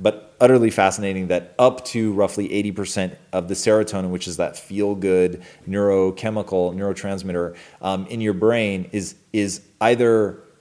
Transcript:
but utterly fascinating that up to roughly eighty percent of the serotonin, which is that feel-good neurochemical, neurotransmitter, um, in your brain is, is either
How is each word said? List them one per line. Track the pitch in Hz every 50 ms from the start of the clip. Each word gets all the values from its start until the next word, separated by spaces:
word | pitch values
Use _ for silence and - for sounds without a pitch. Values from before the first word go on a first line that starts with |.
but | 92 107 107 - - - _ _
utterly | 127 123 131 123 117 110
fascinating | 104 - 98 95 92 107 101 98 95 95 92 87
that | 90 87 87 - - -
up | 127 131 127 - - -
to | - 117 113 107 98
roughly | 98 101 95 - 104 101 78
eighty | - 104 101 104
percent | 92 104 98 - - 104 95 90 - - - _ -
of | 92 85 87
the | 95
serotonin, | - - 113 107 110 104 - - 95 92 90
which | 90 87 -
is | 92 85 80
that | 87 76 -
feel-good | - - - 98 101 101 101 104 95 92 95 92 92 90 90 87 90 - - - _ - 92
neurochemical, | 95 101 101 101 98 95 95 95 95 - - 110 110 107 98 - 95 92 90 90 90
neurotransmitter, | 95 101 101 95 - - 98 98 92 90 95 87 87 87 82 87 - - - - _
um, | - 95 95 95 95
in | - 120 113
your | 110 107
brain | 98 90 107 110 117 117 110 101 98 92 92 -
is, | - 104 92 - - _ _ _ -
is | 107 101 98 95 - - _ _ _
either | 110 117 123 117 123 117 113 110 107 98 92 - - _ _ _